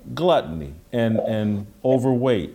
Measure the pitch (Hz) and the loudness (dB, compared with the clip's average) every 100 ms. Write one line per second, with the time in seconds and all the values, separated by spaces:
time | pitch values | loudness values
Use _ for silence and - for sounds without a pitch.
0 | - 123 175 151 76 80 69 76 - 120 | -14 -2 2 2 0 -8 -10 -14 -6 -2
1 | 117 110 - 110 107 104 104 - 131 131 | 0 0 0 -2 -2 -2 -6 -4 0 2
2 | 127 123 131 110 - | 2 2 2 0 -2